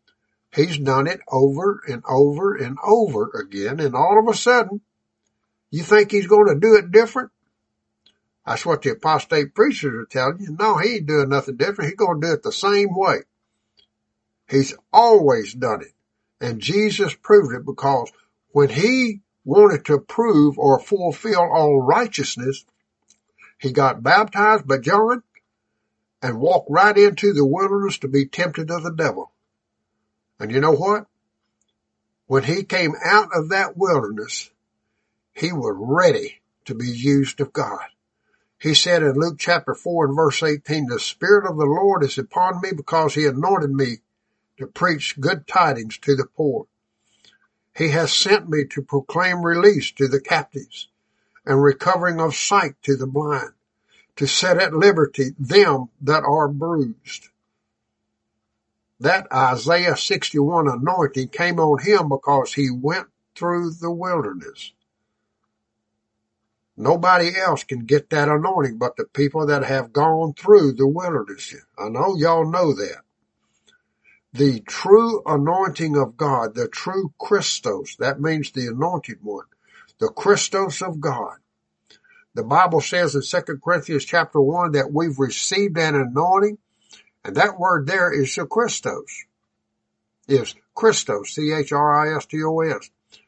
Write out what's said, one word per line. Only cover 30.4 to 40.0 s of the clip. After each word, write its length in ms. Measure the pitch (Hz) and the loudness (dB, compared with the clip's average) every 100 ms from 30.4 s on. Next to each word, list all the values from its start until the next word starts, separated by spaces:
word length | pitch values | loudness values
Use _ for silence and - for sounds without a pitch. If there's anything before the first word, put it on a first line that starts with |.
And 100 | 107 | -4
you 100 | 127 | 0
know 120 | 156 | 2
what? 340 | 151 190 214 208 _ _ _ _ _ _ _ _ _ _ _ - | 2 2 -2 -4 _ _ _ _ _ _ _ _ _ _ _ -2
When 180 | 135 | -2
he 180 | 127 180 | 0 -4
came 300 | 196 185 165 156 | -2 -2 -2 -2
out 240 | 165 208 202 | 2 2 2
of 160 | 180 156 | -4 -2
that 260 | 196 190 170 | -2 -2 -2
wilderness, 760 | 190 151 107 107 107 - - _ _ _ _ _ _ _ _ | 0 0 -2 -8 -10 -12 -14 _ _ _ _ _ _ _ _
he 180 | - 160 | -8 -6
was 240 | 165 120 95 | -4 -6 -6
ready 640 | 117 160 180 113 - - _ _ | -2 2 4 2 -4 -14 _ _
to 100 | - | -14
be 140 | 113 123 | -8 -8
used 520 | 117 135 139 135 - | -4 2 2 2 -4
of 120 | 139 | -6
God. 320 | - 123 104 - _ _ _ _ _ _ _ | -6 -6 -8 -14 _ _ _ _ _ _ _
He 140 | 151 | 0
said 280 | 147 180 175 | 0 2 2
in 100 | 151 | 2
Luke 240 | 131 170 156 | 0 -2 -4
chapter 360 | - 175 - | -2 -2 -2
four 320 | 113 175 170 | -8 -4 -2